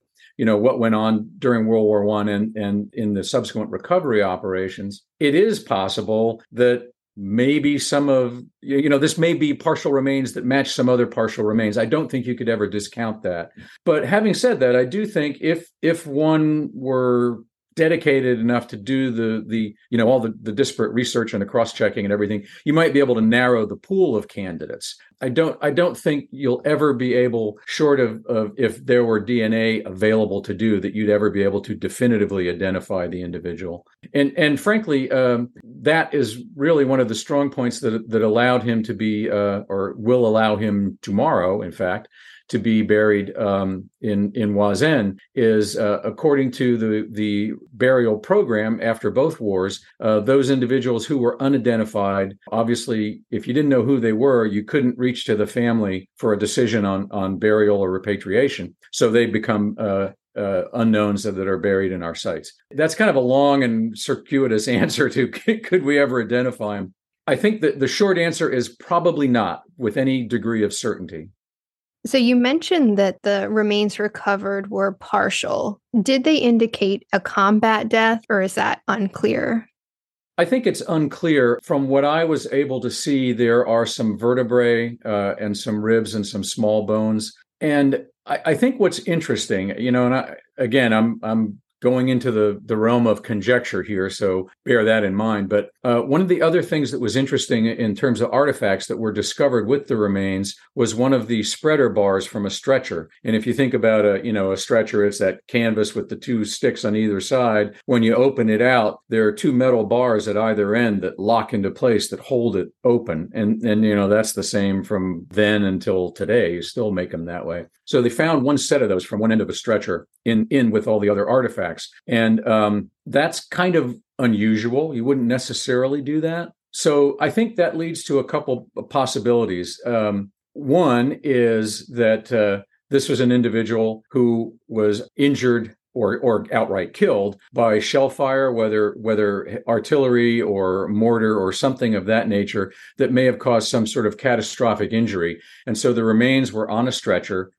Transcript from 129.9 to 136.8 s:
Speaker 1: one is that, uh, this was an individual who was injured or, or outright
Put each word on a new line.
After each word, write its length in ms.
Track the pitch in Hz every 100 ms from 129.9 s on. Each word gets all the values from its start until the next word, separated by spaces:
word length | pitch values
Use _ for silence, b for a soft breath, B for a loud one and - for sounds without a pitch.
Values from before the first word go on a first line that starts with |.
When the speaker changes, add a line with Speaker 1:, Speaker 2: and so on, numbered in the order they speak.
| 117 107 101 101 _ _
Speaker 1:
one 640 | - 139 170 156 120 131 -
is 640 | 151 127 117 113 107 107 -
that, 440 | 117 110 110 -
uh, 320 | 117 104 101 - _ -
this 200 | 139 135
was 100 | 127
an 120 | 123
individual 720 | 123 117 113 107 113 110 110 _
who 440 | 131 120 117 113 - -
was 420 | 113 104 104 - -
injured 600 | 143 123 123 117 107 - _
or, 260 | 127 104 120
or 260 | 127 104 -
outright 400 | 110 101 98